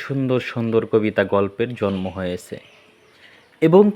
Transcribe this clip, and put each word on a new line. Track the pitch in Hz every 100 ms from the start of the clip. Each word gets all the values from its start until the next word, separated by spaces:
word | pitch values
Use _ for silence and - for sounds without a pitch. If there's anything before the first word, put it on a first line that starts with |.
সুন্দর | - 135 127 127
সুন্দর | - 120 113 113 110
কবিতা | 113 107 -
গল্পের | 98 101 98 - 120
জন্ম | 120 101 95 92
হয়েছে। | 95 92 90 - - - _ _ _ _ _ - - _ -
এবং | 160 180 208